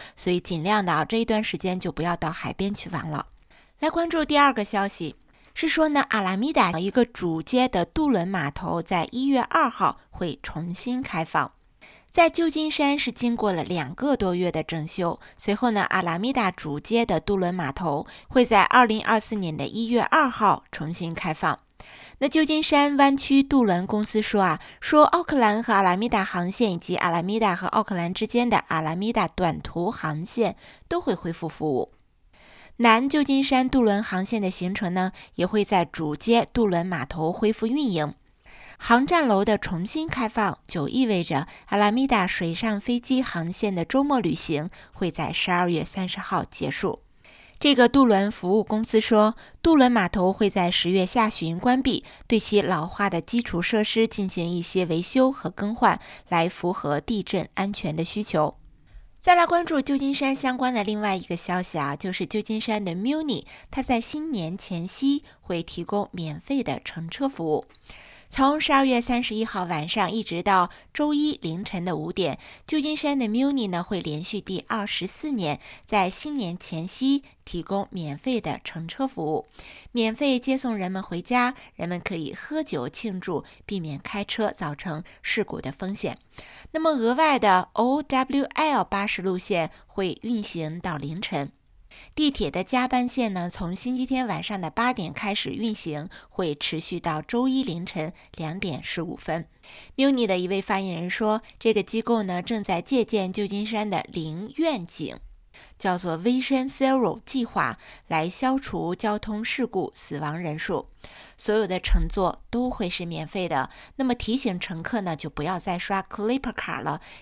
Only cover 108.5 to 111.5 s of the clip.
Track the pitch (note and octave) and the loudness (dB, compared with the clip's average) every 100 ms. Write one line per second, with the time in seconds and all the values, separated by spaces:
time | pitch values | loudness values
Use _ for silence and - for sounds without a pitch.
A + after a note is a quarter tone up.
108.5 | C4+ - F3 E3 F3+ G#3+ G#3 - G#3+ A#3 | 0 -2 -4 -4 -2 -2 -2 -4 -6 -4
109.5 | - A#3 F#3 D3+ - - C#3+ D3+ D#3+ F3 | -4 -2 -2 -4 -6 -10 -6 -6 -6 -6
110.5 | D#3 - E3 - - - - - - - | -6 -4 -4 -6 -16 -20 -20 -20 -6 0